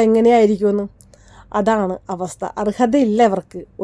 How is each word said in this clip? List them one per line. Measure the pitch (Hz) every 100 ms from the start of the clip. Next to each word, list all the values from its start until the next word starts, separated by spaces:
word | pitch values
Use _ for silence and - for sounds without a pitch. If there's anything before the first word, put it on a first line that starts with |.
| 220
എങ്ങനെയായിരിക്കുമെന്ന്, | 226 233 240 214 196 202 202 202 - _ _ _ - - 208
അതാണ് | 208 220 185 185 -
അവസ്ഥ. | 175 180 - 190 -
അർഹതയില്ല | 208 202 240 285 233 208 226
ഇവർക്ക് | 190 - 180 - -